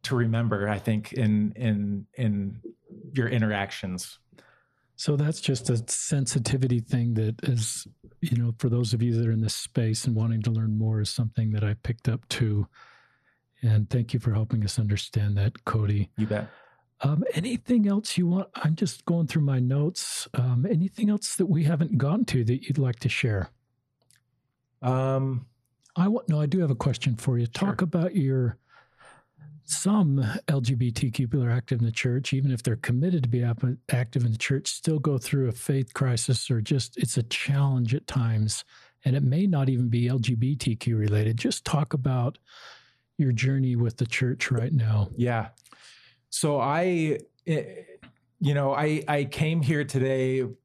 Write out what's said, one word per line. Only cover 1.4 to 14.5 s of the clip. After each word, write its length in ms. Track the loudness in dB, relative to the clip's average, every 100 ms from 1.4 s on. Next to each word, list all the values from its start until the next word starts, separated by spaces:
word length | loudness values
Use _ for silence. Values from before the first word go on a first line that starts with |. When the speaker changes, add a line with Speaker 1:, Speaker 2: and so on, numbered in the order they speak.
| 0 -2
Speaker 1:
in, 520 | 0 0 -2 -4 -8 -4
in 420 | -2 0 -4 -8 -16 -20 _ -20 -8
your 140 | -2 0
interactions. 880 | 0 0 0 -4 -6 -8 -8 -10 -16 _ -20 -20 _ _ _ _ -8
Speaker 2:
So 200 | -2 0
that's 240 | 0 -2
just 300 | -2 -2 0
a 80 | -2 -2
sensitivity 920 | -6 -2 -2 0 -2 -2 0 2 0
thing 340 | 0 0 0
that 220 | 0 -2 -2
is, 440 | -2 -2 -2 -8 -12 _ -20 _
you 160 | -2 0
know, 180 | 0 0
for 120 | 0
those 220 | 0 0
of 100 | 0
you 120 | 2 2
that 120 | 2
are 40 |
in 100 | 2
this 120 | 0
space 520 | -4 -4 -2 0 0 0
and 100 | 0
wanting 260 | 0 0
to 100 | 0
learn 260 | 0 0 0
more 220 | 0 0
is 100 | -2
something 420 | -2 -2 0 -2
that 120 | 0
I 120 | -2 -2
picked 340 | -4 -4 -2
up 180 | -4 -6
too. 400 | -2 0 0 -2 -8 -20 -20 _ _ _ _ _ _
And 260 | 2 2 2
thank 260 | 0 0
you 60 | 0
for 140 | 0
helping 320 | 0 0